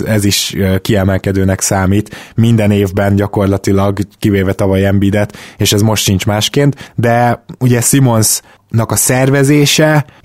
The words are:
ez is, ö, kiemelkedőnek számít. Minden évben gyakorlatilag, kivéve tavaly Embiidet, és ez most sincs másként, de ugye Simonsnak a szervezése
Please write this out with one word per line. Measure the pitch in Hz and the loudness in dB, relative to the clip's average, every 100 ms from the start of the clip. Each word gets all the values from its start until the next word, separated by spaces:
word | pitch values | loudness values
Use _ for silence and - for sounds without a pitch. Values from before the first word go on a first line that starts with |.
| - | -2
ez | 107 | 0
is, | 101 - - | 0 -2 -4
ö, | - 95 95 | -4 -2 0
kiemelkedőnek | - 104 95 95 101 95 95 95 | 0 0 0 0 -2 0 0 -2
számít. | - 98 92 101 - - - | -2 0 0 0 -2 -12 -10
Minden | - 113 113 104 | 0 2 2 2
évben | 104 98 98 101 101 | 2 0 0 0 0
gyakorlatilag, | 101 107 98 98 - 95 101 98 98 _ | 0 0 0 0 0 0 0 -2 -8 _
kivéve | 110 98 95 | 0 0 0
tavaly | 98 101 95 98 | -2 0 0 2
Embiidet, | 98 98 104 104 - - - | 0 0 0 -4 -8 -20 -6
és | 101 | -2
ez | 104 | 2
most | 110 104 | 2 0
sincs | - 95 107 | 0 -2 0
másként, | 104 - 143 143 - - | -2 -2 0 0 -2 -8
de | - 117 120 120 120 - - | -4 0 2 2 -2 -8 -4
ugye | 131 120 | 0 0
Simonsnak | 117 143 131 113 107 - - - _ 113 110 | 0 2 2 2 0 -4 -8 -20 _ -4 -2
a | 104 | -2
szervezése | - 127 135 139 139 147 143 - 156 151 - - | -2 0 2 2 2 2 2 2 2 0 -2 -12